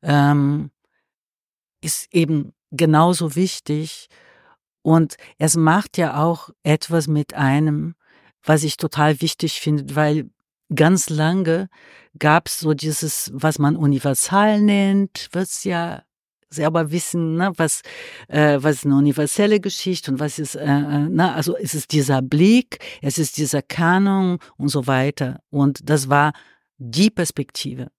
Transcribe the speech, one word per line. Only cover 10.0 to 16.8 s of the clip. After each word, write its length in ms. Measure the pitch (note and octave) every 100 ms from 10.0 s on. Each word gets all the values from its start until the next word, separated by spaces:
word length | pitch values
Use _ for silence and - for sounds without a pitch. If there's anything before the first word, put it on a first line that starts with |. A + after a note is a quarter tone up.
| D3+ D3+ - _ _ _ _
ganz 360 | D3 D#3 F#3 -
lange 600 | D#3 D#3 F#3 E3+ E3 F#3+ _ - - _ -
gab's 420 | D3+ D#3+ - -
so 140 | D#3+
dieses, 580 | D3 D3+ D3+ D#3+ - -
was 260 | C3+ D#3 D#3
man 160 | C#3+ E3
universal 880 | D3 C#3 C#3+ C3+ - G3 G#3 G#3+
nennt, 680 | G#3 G3+ G3 G3 G3 - -
was 320 | F3+ F#3 -
ja 400 | G3 F3 E3+ - _ _ _ _ _
selber 420 | - D#3 E3